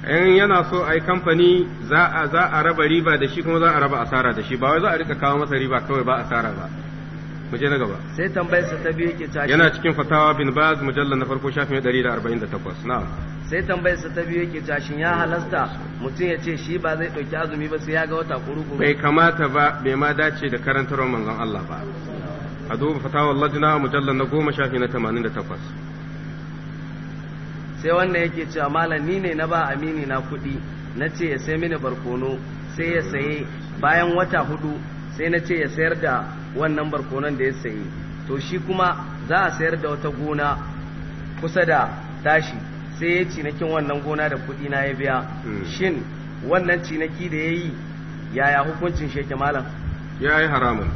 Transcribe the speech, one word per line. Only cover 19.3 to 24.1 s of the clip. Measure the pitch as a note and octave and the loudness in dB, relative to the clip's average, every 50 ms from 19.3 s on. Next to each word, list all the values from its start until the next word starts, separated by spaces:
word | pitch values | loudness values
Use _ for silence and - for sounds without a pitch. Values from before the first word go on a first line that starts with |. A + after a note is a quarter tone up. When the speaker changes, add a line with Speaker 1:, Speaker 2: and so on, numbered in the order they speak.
| D#3+ D#3+ D#3 C#3 | 6 2 0 2
Speaker 1:
ba, | C3 D3 D3 D3 C#3+ C3 B2+ | 4 4 4 4 2 2 0
bai | C3+ C3 | 0 2
ma | C3+ D3 D3 D3 | 2 2 2 2
dace | D3+ D#3 D#3 D3+ D#3 D3+ C#3 | 2 2 0 0 -2 -4 -2
da | A#2 A#2+ | -4 -2
karantarwar | - - C3+ C3+ C#3 D3 C#3+ C3 C3 | 0 0 0 0 0 0 0 0 0
manzon | B2+ B2 A2+ G#2+ G#2+ A2+ A2 | 0 0 0 -2 -2 -2 -2
Allah | A#2 A2 G#2 G2 D#2+ D#2+ | -2 -2 -2 -4 -6 -6
ba. | E2 D#2+ - - - - - - - - - - - - - - - - - - | -8 -8 -8 -8 -8 -8 -10 -8 -8 -8 -8 -8 -8 -8 -8 -10 -10 -10 -6 -6
A | A2+ | -2
duba | A2+ C#3+ D3+ D#3 C#3 | 0 0 0 0 -2
Fatawa | A#2 - D#3 D3 D3 D3 C#3 | -4 -2 2 2 4 4 4
Lajna, | C#3 D3 D3 C#3+ D3 D3+ D3+ D#3 D3 | 2 2 2 2 2 4 4 4 4
mujallar | C#3 B2+ C#3+ C#3+ C#3 C#3 | 2 2 0 0 2 2